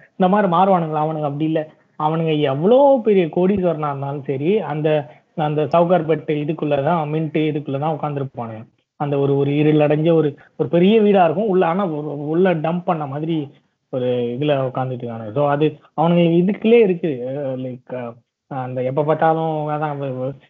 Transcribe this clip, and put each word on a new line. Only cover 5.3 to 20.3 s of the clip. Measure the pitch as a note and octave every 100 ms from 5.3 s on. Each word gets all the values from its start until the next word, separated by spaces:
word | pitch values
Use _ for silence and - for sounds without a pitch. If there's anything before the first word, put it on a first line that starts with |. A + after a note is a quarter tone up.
| -
அந்த | D3+ D3+
சவுகார்பேட்டு | C#3+ E3 F3 F3+ D3+ D#3 -
இதுக்குள்ளதான், | D3 D3 D#3+ D3+ C#3+ C#3 E3+ D3
மின்ட் | D#3 D#3 D#3+
இதுக்குள்ளதான் | D#3 D3+ C#3+ C3+ D#3 D3
உட்கார்ந்துருப்பானுங்க. | D3+ C#3+ C3 B2 A2+ A2 A#2 _ _ -
அந்த | C#3+ C#3+
ஒரு, | C#3 C#3
ஒரு | C#3
இருளடைஞ்ச | D3 D3+ D3+ D3 D3+ D#3+
ஒரு, | E3 D3+ C3+ - -
ஒரு | C#3+
பெரிய | E3+ F#3 A3+
வீடா | G#3 G3+
இருக்கும் | E3 D#3 A3
உள்ள, | F#3 E3
ஆனா | F3+ G3
ஒரு, | D3+ D3+ C#3+ D3
உள்ள | E3 F#3+
டம்ப் | E3+ D#3+ F3
பண்ண | F3 D#3+ C#3+
மாதிரி | C#3+ D#3+ D#3+ C#3 - _ _ _
ஒரு | C3 B2
இதுல | B2 A#2+ B2
உட்கார்ந்துட்டு | D3 C#3 C3 C3 C3 B2
இருக்கானுங்க. | A#2 A2+ A2
So | A2+ D3
அது | C#3+ D3+ D3 _ -
அவனுங்களுக்கு | E3 F3 E3+ E3+
இதுக்குள்ளே | F#3 G#3 A3 A#3
இருக்கு. | G3+ E3+ E3+ B2 B2+ C#3
அஹ், | C3+ C3
லைக், | C3 B2 -
அஹ், | B2 A#2+ A#2 _ _ -
அந்த | C3+ B2+ B2+
எப்ப | B2+ C#3
பார்த்தாலும் | D3+ D#3 D#3+ D#3+ D#3+ D#3 D3+
அதான் | D3+ D3+ C#3+
வ-, | C#3 B2+
வ-, | C3